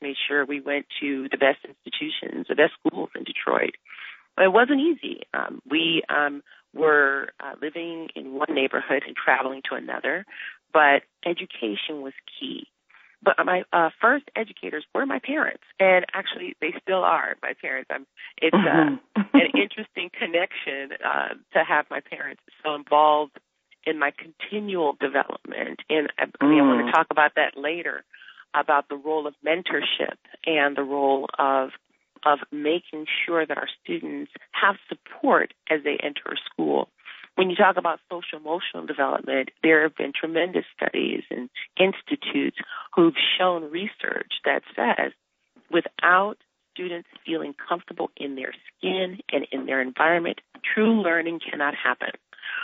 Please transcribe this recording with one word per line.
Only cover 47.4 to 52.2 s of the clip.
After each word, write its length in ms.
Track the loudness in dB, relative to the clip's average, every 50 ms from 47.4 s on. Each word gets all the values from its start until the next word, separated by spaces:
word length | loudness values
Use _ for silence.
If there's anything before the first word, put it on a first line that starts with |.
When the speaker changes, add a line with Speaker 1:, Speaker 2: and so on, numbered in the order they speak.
| -4 -6 -10 -12 -6 -4
Speaker 1:
comfortable 400 | -4 -6 -4 -12 -8 -8 -8 -8 _ -8
in 180 | -10 -8 -8
their 180 | -8 -8 -10 -10 -12 _ -20 _ _
skin 420 | -4 -2 0 0 -2 -4 -6 -12 -12 -4
and 160 | -2 -2 -2 -2
in 140 | -8 -8 -4 -2
their 140 | -2 -2
environment, 600 | -2 -2 0 2 2 4 4 2 0 -2 -6 -8 _ _ _ -10 -6 -4 0
true 280 | 2 4 4 4 4
learning 380 | 4 2 0 0 0 -2 -6 -6
cannot 340 | -8 -8 -6 -2 -2 -2 -2
happen. 340 | 0 -2 -2 -2 0 -4 -8 -8 -10